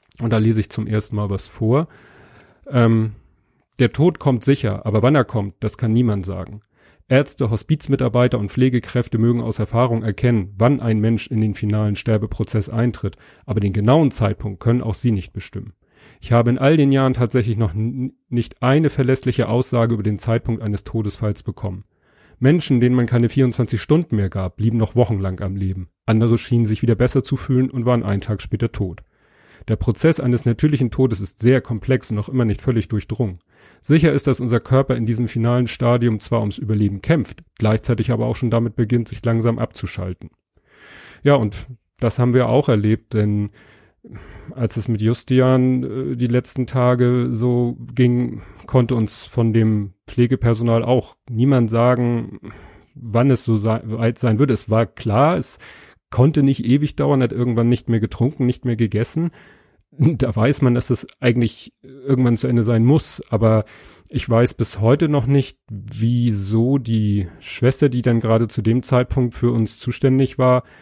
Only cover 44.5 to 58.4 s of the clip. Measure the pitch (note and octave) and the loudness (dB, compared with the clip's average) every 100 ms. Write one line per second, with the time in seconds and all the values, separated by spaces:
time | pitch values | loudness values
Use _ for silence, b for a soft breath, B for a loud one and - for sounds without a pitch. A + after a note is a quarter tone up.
44.5 | - A2+ - G#2+ A2 A2 A#2+ - B2+ B2+ | -6 -4 -4 -4 0 0 -2 0 2 4
45.5 | C3 B2+ B2+ B2+ A#2 C3 B2 B2 B2 - | 4 2 0 -2 -6 -6 -4 0 0 -2
46.5 | - B2 C3 B2 B2 B2 B2 B2 A#2 B2 | -4 -4 0 2 4 2 2 0 -2 0
47.5 | B2 A#2+ B2 A#2+ - B2 A#2+ B2 - B | 0 0 -4 -6 0 2 2 -2 -6 B
48.5 | B - C3 A#2+ B2 G#2+ - - - A2+ | B -2 0 2 0 -2 -6 -6 -2 2
49.5 | A2 A2 G#2+ G2+ - - - A#2+ B2+ A#2+ | 2 2 0 -4 -10 -6 0 0 2 0
50.5 | A2 A#2 A#2 A#2 B2+ - - - A2+ C3 | 0 2 0 2 0 0 -10 -8 0 2
51.5 | C3 A#2 A2+ A#2+ B2 A#2+ A#2 A2+ - - | 4 2 2 2 2 0 -2 -6 -12 -18
52.5 | B B B B - A#2 A2 C3+ B2 - | B B B B -20 -4 2 4 2 2
53.5 | A2 G#2+ A2 A2 A2 A#2 A#2 B2 A2 C#3+ | 0 0 -4 -4 -4 -2 0 0 2 2
54.5 | A2+ - A2 A2+ - - G#2 D3 F3+ - | 0 0 0 0 -4 -2 2 2 0 -6
55.5 | - B B B B _ - C3+ D3+ C#3 | -12 B B B B _ 2 2 4 2
56.5 | - - C3+ D3 - C#3+ C#3 A#2+ A#2 B2 | 0 0 0 0 -2 0 0 0 -2 -2
57.5 | A2+ A#2 A#2+ - A2+ G#2+ - A#2+ - | 0 2 0 0 -2 -2 -2 -2 0